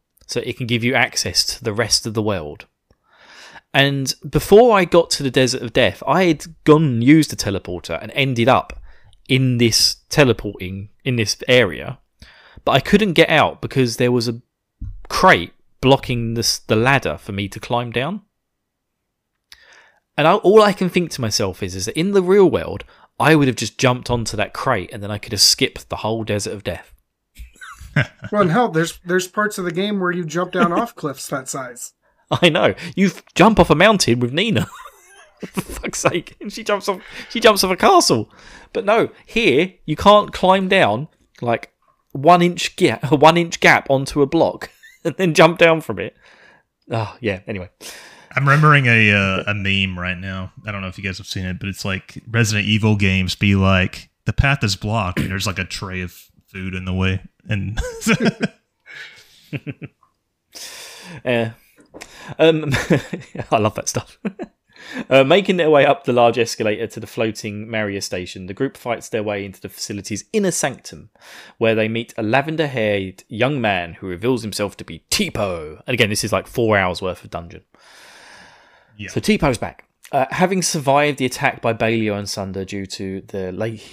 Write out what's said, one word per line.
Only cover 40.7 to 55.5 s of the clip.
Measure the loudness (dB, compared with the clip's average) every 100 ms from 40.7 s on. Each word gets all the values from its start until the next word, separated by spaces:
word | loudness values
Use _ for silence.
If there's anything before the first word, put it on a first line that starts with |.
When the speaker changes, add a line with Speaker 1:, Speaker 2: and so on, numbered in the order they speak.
| 2 2 0 -6 _ _ _
Speaker 1:
like, | -4 -4 -4 _ _ _ _
one | 0 6 6
inch | 4 0 -6 0
ga-, | 0 0
<laughs> | 0
one | 6 6 6
inch | 0 2
gap | 4 4 2
onto | 0 0 0
a | 2
block | 2 0 -2 -10 _ -20
<laughs> | _
and | -8 -2
then | 0
jump | 4 4 6
down | 4 4
from | -2 -8
it. | -10 -12 _ _ _ _ _ _ -10
Oh, | -8 -8 -6
yeah, | -6 -6 -8
anyway. | -12 -12 _ -20 -20 -20 -20 -10 -2
Speaker 3:
I'm | 2
remembering | 6 6 6 6
a, | 4 6
uh, | 4 2 0 -4
a |
meme | -4 -2 -2 -2 -4
right | -8 -8
now. | -10 -10 -12 -12 -12
I |
don't | -10
know | -10
if | -10
you |
guys | -10 -10
have | -10
seen | -8 -8
it, | -6
but | -8
it's | -8
like | -6 -8 -10 -18 -4
Resident | 0 0 0 0
Evil | 2 2
games | 2 2 0 -2
be | 0 2 4
like, | 4 2 0 -4 -20 _ -4
"The |
path | 0 0 0
is | -2 -4
blocked," | -4 -4 -4 -4
and | -4
there's, | -4
like, | -6